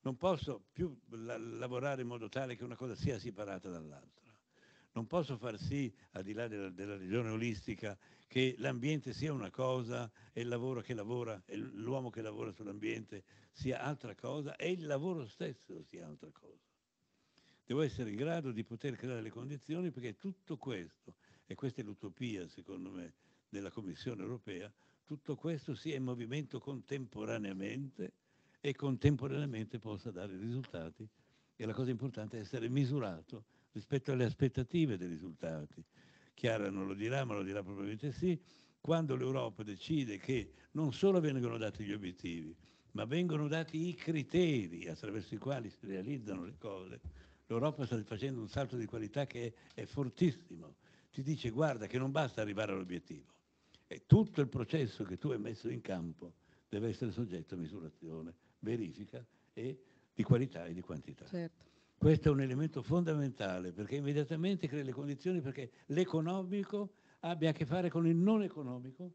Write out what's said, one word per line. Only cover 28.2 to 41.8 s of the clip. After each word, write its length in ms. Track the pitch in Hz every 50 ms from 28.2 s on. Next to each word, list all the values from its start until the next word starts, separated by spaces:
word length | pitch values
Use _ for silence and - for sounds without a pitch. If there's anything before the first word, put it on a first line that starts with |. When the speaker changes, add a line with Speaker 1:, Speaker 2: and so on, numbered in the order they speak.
| _ _ _ _ _ _ _ _
Speaker 1:
e 140 | - 143 131
contemporaneamente 1040 | - - 139 131 - - 143 147 131 135 139 135 139 147 143 123 110 110 - - 117
possa 320 | - 113 104 98 - 120
dare 260 | 98 90 92 104 95 92
risultati. 680 | 101 113 120 131 131 - - 87 80 80 78 - 110 107 _ _ _ _ _ _ _ _ _
E 100 | _ 110
la 60 | 110 110
cosa 160 | 127 131 123
importante 460 | 127 107 120 135 117 - 107 107 -
è 40 | 113
essere 280 | 104 95 - 127 113 117
misurato 760 | 127 143 143 123 139 143 120 101 87 80 80 _ - 110 101 _ _ _ _ _ _
rispetto 380 | 107 98 _ - 135 - - 135
alle 120 | 127 127
aspettative 720 | 110 - - 143 127 - - 127 - - 175 160 143 110
dei 120 | 90 87 90
risultati. 760 | 85 78 85 92 78 - - 82 80 78 76 76 - - 80 _ _ - - - - - - - _
Chiara 360 | - - 120 113 110 104 98
non 160 | 98 98 95
lo 80 | 95 98
dirà, 300 | 98 107 113 127 139 135
ma 100 | 123 104
lo 80 | 101 98
dirà 200 | 95 98 104 98
probabilmente 500 | 87 101 98 101 98 110 110 - 147 127
sì, 260 | - 147 185 175 160 - - - - - - _ _
quando 360 | _ 143 160 165 160 147 135
l'Europa 460 | 120 123 127 131 135 123 113 104 - 107
decide 560 | 104 101 92 - - 160 151 135 117 101 98
che 340 | - - 135 120 101 - - - - - _
non 200 | 151 160 147 117
solo 280 | - - 196 196 180
vengono 360 | 160 151 135 131 123 120 117
dati 280 | 113 110 107 98 -